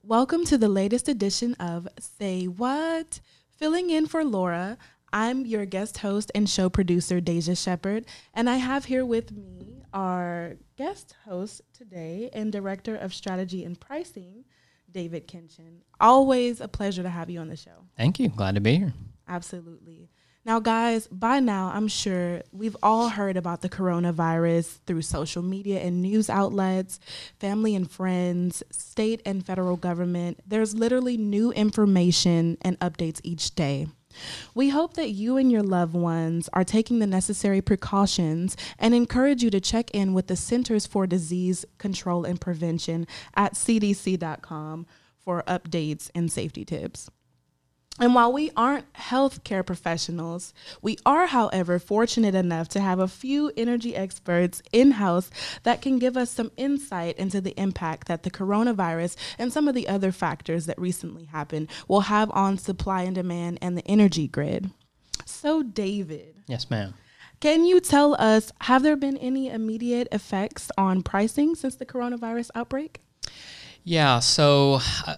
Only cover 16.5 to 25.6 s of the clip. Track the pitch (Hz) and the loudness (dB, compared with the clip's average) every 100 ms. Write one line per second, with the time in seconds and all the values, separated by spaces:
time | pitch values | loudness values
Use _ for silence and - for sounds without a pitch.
16.5 | 233 220 - 202 180 180 170 170 175 160 | -2 -8 -6 -4 -4 -6 -6 -8 -10 -10
17.5 | 160 - 85 - - 127 - 233 107 95 | -14 -18 _ -20 0 0 2 -2 0 0
18.5 | 101 104 160 185 - - - - 180 170 | 2 4 4 2 -4 -16 -20 -12 -12 -12
19.5 | 180 170 165 - 165 170 _ _ _ 226 | -16 -18 -20 -20 -20 -20 _ _ _ -2
20.5 | 226 220 226 233 226 - 185 233 269 247 | 0 0 0 0 -2 -4 -4 0 2 2
21.5 | 196 185 - 214 - 208 185 175 175 - | 0 -2 -2 -4 -2 -2 -2 -2 -6 -10
22.5 | 190 220 196 208 220 233 208 196 180 175 | -8 -8 0 2 4 2 -2 -2 -2 -4
23.5 | 170 185 - 185 175 175 165 165 165 170 | -6 -6 -2 0 0 0 0 0 2 2
24.5 | 170 165 - - 165 147 156 156 175 180 | 2 -2 -10 -6 -4 -2 -4 -4 -4 -4
25.5 | 196 | -4